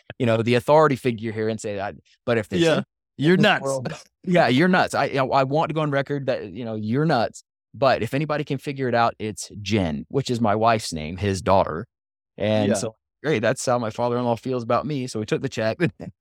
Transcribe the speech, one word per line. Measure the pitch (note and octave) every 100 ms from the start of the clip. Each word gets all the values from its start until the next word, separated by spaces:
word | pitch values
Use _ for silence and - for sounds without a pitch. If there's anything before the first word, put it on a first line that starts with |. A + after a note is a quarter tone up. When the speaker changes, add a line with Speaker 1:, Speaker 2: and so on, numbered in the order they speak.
| - -
Speaker 1:
you | A#2+
know, | A2+
the | A2+
authority | A#2+ - D3+ D#3 B2+
figure | B2+ A2 A2+
here | G#2+ A2
and | A2
say | A2 G2+
that. | G2 D2+ _ _
But | - A#2
if | D3
there's | F#3
Speaker 2:
Yeah. | E3 C#3+
Speaker 1:
any | - _ _ -
Speaker 2:
You're | D3
Speaker 1:
in | F#3
the | G#3
Speaker 2:
nuts. | D3+
Speaker 1:
world," | C3+ C3+ B2+ - - _
yeah, | F3+ F3 B2+
"you're | B2+ F#3
nuts. | F#3 G#2
I, | A2 C#3
I, | C#3 C3
I | C#3
want | C3+ D3 D#3+
to |
go | D#3
on | D3+
record | C#3 C3+ C#3+ C3
that, | A2 G2
you | F#2+
know, | A2+
you're | A2 G#2+ C3
nuts. | D#3+ B2+ G#2 - - _ _
But | G#2+ C3 F2+
if | A2
anybody | C3+ D3+ D3+
can | D3+ C3+
figure | - C3+ B2+
it |
out, | A#2 A#2 -
it's | A2 G2+ - -
Jen," | G2 G#2+ F2 C#2+ -
which | C#3 C3
is | A#2+
my | A2+
wife's | G#2+ A2+ A2+ -
name, | D#2+ D2+ F#2
his | G2+ F#2+
daughter. | G#2 F#2+ - D#2 A#2 _ _ _ _ -
And | G2+ G#2+ G#2
Speaker 2:
Yeah. | G#2
Speaker 1:
so | A2+ - _ _ C#3
great. | A#2+
That's | A2 C3
how | - B2
my | A2
father-in-law | A2+ A#2+ A#2+ B2 A2+
feels | C3 B2+
about | A#2 A#2+ C#3
me. | C#3+ B2
So | A2
we | G#2+
took | D3
the | B2+
check. | - A2 A2+
<laughs> | E3+ - G2 -